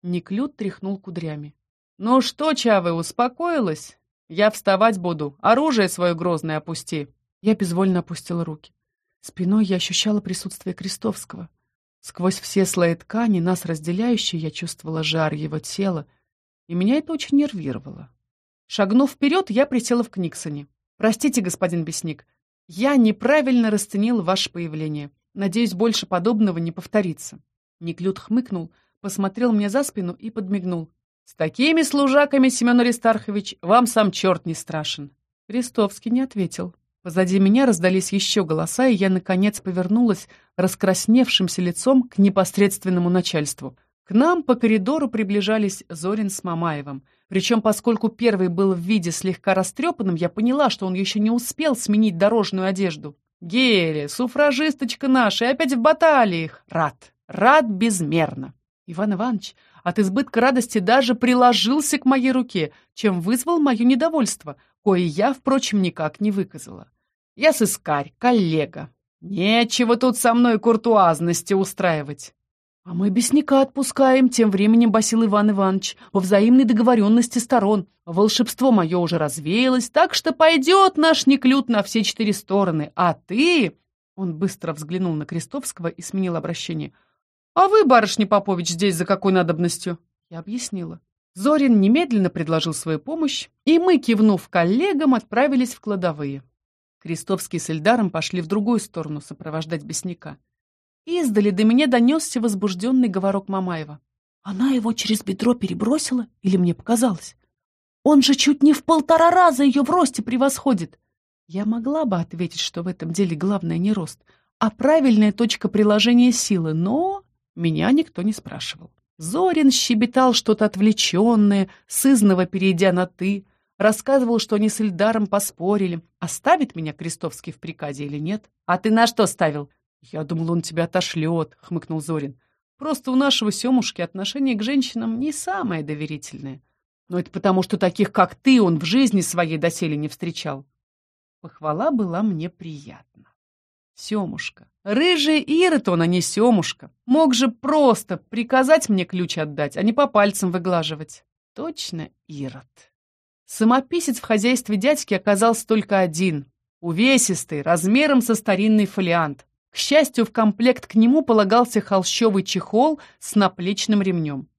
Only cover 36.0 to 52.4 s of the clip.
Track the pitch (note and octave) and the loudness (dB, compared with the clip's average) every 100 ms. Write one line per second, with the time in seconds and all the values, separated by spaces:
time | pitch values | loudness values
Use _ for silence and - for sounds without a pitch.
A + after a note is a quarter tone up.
36 | A#3 B3 C4 G#3 F3 - F3+ _ _ _ | -4 -2 -2 -4 -6 -6 -12 _ _ _
37 | F3+ E3+ F3+ F#3+ G3 A3+ C4+ F3 F3+ F#3+ | -6 0 2 4 4 4 4 2 2 0
38 | F#3 G3+ - G#3+ E3 D#3+ E3 - C4 G#3 | 0 -4 -2 -2 0 -2 -4 0 2 2
39 | F#3+ F#3 - F#3 G3+ G#3 F#3+ F3+ F3+ A3 | 2 0 0 0 0 -2 -8 -4 0 2
40 | A#3+ F#3 - _ _ - F3+ - F#3+ F#3 | 2 0 -6 _ _ -2 -2 0 -2 0
41 | - A#3 A#3+ - F3+ - F3 F3 B3+ C4+ | 2 4 4 0 -4 -2 -4 -2 2 2
42 | B3 - G3 G3 F3+ - G3+ G3 F#3+ F3+ | 2 2 4 4 0 2 0 0 -2 0
43 | F3 F#3 F3+ E3 D3 - C3 _ _ _ | 2 0 0 -4 -4 -8 -14 _ _ _
44 | _ G3+ D#4 F4 C#4+ B3 A#3 A3 F#3+ D#4 | _ 2 4 2 0 0 2 0 0 -2
45 | C4+ A3 G3+ G3+ F#3+ A3 G3+ - - E3 | -2 -4 -2 -2 0 -2 -2 -6 -16 -8
46 | F3 G#3+ G3+ - F#3 E3 E3+ D3 C#3+ C3+ | -6 -4 -4 -6 -8 -4 -4 -6 -10 -14
47 | _ _ _ F#3 F#3 A3+ A3 G#3 - A3 | _ _ _ -4 0 0 2 0 0 0
48 | A3 - A#3 G3+ F#3 E3+ G3 F3+ F3 G#3+ | -2 0 0 2 -2 0 0 0 0 0
49 | E3+ E3 F#3 F3 - F#3 F#3 - E4 - | 0 -6 -6 -4 -2 0 -2 -4 -4 -2
50 | F#3+ E3 F3 - A#3 C4+ C#4 - F#3+ F#3 | -4 -2 -4 -2 -2 2 0 -2 -6 -4
51 | F#3+ G#3+ G#3 A#3+ A#3+ - D#4 B3 - G#3 | -4 -2 0 -2 -4 -4 -2 -2 0 2
52 | A3 E3 G3 A3+ | 2 2 2 2